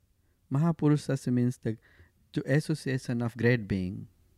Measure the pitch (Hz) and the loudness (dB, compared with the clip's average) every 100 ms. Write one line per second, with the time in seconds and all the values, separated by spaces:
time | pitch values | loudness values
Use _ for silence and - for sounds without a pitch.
0 | _ _ _ _ - 135 170 156 151 147 | _ _ _ _ -4 0 0 2 2 2
1 | - 139 - 123 123 - 117 113 _ _ | 0 -4 0 2 0 -2 -6 -6 _ _
2 | - _ _ 147 - 143 - 156 139 131 | -20 _ _ -8 0 0 0 -4 -2 -4
3 | - 120 120 120 120 123 98 98 90 107 | -4 -4 -4 0 2 2 2 -2 -2 -6
4 | 107 _ _ | -12 _ _